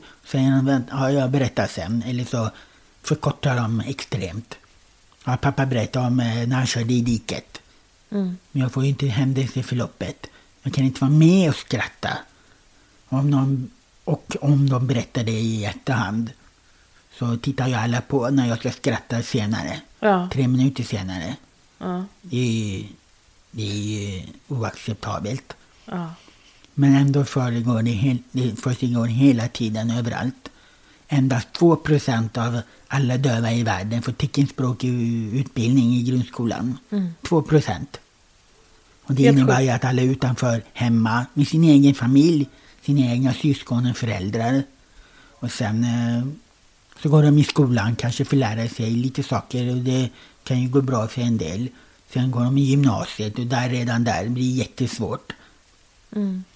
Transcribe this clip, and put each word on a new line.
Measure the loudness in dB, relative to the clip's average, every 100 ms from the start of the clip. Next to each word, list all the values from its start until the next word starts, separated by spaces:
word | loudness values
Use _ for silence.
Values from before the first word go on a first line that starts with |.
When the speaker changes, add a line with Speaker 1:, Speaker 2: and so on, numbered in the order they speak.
| -6 -20 -6
Speaker 1:
Säger | 0 2
hon, | 2 2
"Vänt-, | 0 -2
ja, | -4 0
jag | 0 0
berättar | 0 0 -2 -4
sen." | -4 -4 -4 -4
Eller | -4 -4
så | -4 -4 -6 -20 _ _ _
förkortar | -4 -2 -2 -2 -2 0
de | 0 -2
extremt. | -4 -8 -8 -6 -6 -8 -12 -16 _ _ _ _ _ _ -6
Ja, | -2
pappa | -2 0 -2
berättade | -2 -2 -2 0
om, | 0
eh, | 0 -2 -2
när | 0
han | 0
körde | -2 0
i | 0
diket. | 0 -2 -4 -10 -12 -20 _ _ _ _ -8
Speaker 2:
Mm. | -6 -4 -6 _
Speaker 1:
Men | -2
jag | -2
får | 0
ju | 0
inte | 0 -2
händelseförloppet. | 0 0 0 -2 -4 -4 -4 -4 -6 -10 -10 -16 -20 _ _
Jag | -6
kan | 0 0
inte | 2
vara | 4
med | 6 8 6 4
och | 0
skratta. | -4 -4 -4 -8 -8 -8 -12 _ _ _ _ _ _ _ -6
Om | -2 2
någon, | 2 2 0 -4 -12 _ _
och | -4 -4 -4 -4
om | 2 4 4
de | 2 0
berättar | -2 -2 -4
det | -2
i | -2 -2 -2 -4
efterhand | -6 -4 -2 -2 -2 -4 -8 _ _ _ _ _ _ _ -8
så | -4 -4
tittar | -4 -2 -2
ju |
alla | -2 -2 -2
på | -2 -2 2
när | 2 2
jag | 0
ska | -4
skratta | -4 -2 -4 -4 -6
senare. | -2 -2 -2 -2 -4 -8 -14 _
Speaker 2:
Ja. | 0 2 0
Speaker 1:
Tre | 0 0
minuter | 2 2 0
senare. | -6 -6 -6 -8 -8 -10 -16 _ _ -12
Speaker 2:
Ja. | -8 -6 -8 -14
Speaker 1:
Det | -8 -2
är | -2
ju, | -2 -4 -6 -10 -16 _ _ _ _ _
det | -8
är | -6 -4
ju | -4 -6 -6 -8 -12 -16 -8
oacceptabelt. | -6 -6 -6 -8 -8 -6 -6 -6 -8 -10 -20 _ _ -12
Speaker 2:
Ja. | -8 -8 -12 -20 -20 -20 _ -10
Speaker 1:
Men | 2 4 6
ändå | 4 2 0
föregår | -2 -2 -2 0 0
det | 0
hel-, | 0 0 -2 -4
det | -4 -2 -2
försiggår | -4 -2 -2 0 0
hela | 4 4 4 0
tiden | -4 -4 -2 -2
överallt. | -2 -2 -4 -6 -8 -14 -20 _ _ _ _ -4
Endast | 0 2 0 -4
två | 2 4 4
procent | 2 0 2 -2 -2 -2
av | -4 -4 -6 -14 -6
alla | -2 0 0
döva | 0 0 0
i | 0
världen | 0 -2 -4 -4
får | -4
teckenspråkig | -4 -2 0 -2 -2 -4 -2 -2
u-, | 0 0 -2 -2 -2
utbildning | -2 -2 2 4 4 2
i |
grundskolan. | 2 0 -2 -4 -4 -2 -4 -6 -6
Speaker 2:
Mm. | -4 -4 -6 -2
Speaker 1:
Två | 0
procent. | 2 2 2 -4 -8 -14 -20 _ _ _ _ _ _ _ _ _
Och | -2
det | 4
Speaker 2:
Helt | 6 8
Speaker 1:
innebär | 6 4
Speaker 2:
sjukt. | 2
Speaker 1:
ju |
att | 0 0
alla | 2
är | 2
utanför | 0 0 0 0 -2 -4
hemma | -4 2 2 2 0 -2
med | -2 0
sin | 4
egen | 8 8 8 4
familj, | 4 6 6 4 -2 -8 -20 -8 0
sina | 2 2
egna | 2 0
syskon | 0 0 0 -2 -2 0
och | -2
föräldrar. | -4 -4 -4 -2 0 0 -2 _ _ -20 -20 -20 -20
Och | -12 -8
sen, | -4 -2 0
eh, | 0 0 0 -2 -4 -8 -18 _ _ _ _ -6
så | 2
går | 6
de | 6 6
i |
skolan, | 4 2 2 2 0 -2
kanske | -2 -2 0
får | 0
lära | 0 -2 -4
sig | -4 -2
lite | -2 -2 -4
saker | -4 -4 -4 -4 -2
och | -2
det | 0 0 -2 -6 -20 _
kan | -4 -2
ju | 2
gå | 2
bra | 2 0 -4
för | -2
en | -2 0
del. | -2 -6 -8 -10 -20 _ _
Sen | -4 -2
går | 0
de | 2 2
i |
gymnasiet | 2 4 2 0 -4 -6 -6 -4
och | -4
där, | -2 -2
redan | -2 -2 0
där | 0 0 -2
blir | -2
det | 0 0
jättesvårt. | -4 -4 -4 -4 -6 -6 -10 -20 -20 _ _ _ _ _ _ -6
Speaker 2:
Mm. | -4 -4 -10